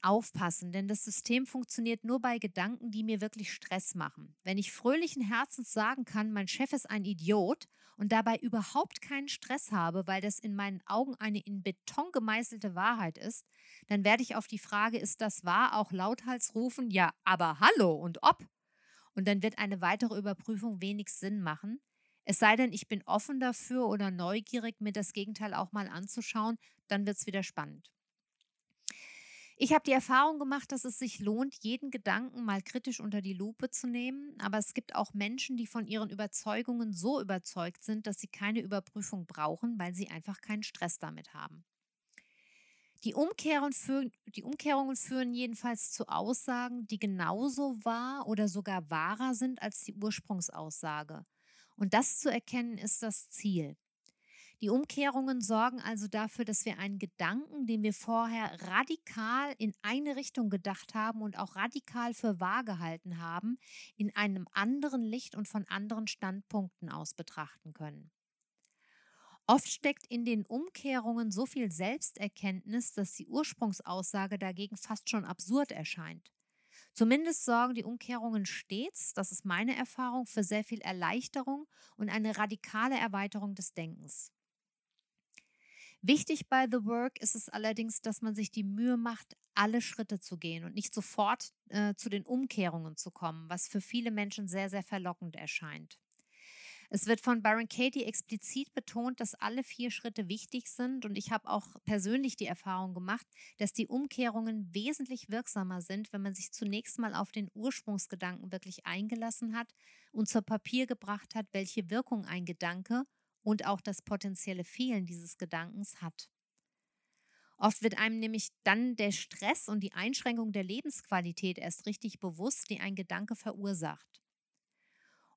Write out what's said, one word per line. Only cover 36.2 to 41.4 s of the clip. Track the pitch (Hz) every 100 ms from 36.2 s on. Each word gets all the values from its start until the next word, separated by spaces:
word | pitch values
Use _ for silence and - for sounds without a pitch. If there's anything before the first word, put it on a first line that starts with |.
| 208 - 214 214 247 240 220
so | 180 202 285
überzeugt | 196 185 - - 175 -
sind, | - 220 214
dass | 202
sie | -
keine | - 208 220
Überprüfung | 190 196 185 214 190 196 170
brauchen, | - 151 165 233 226
weil | 175
sie | 180 202
einfach | 160 180 190
keinen | - 214
Stress | 214 - 175 -
damit | 156 156 165
haben. | 151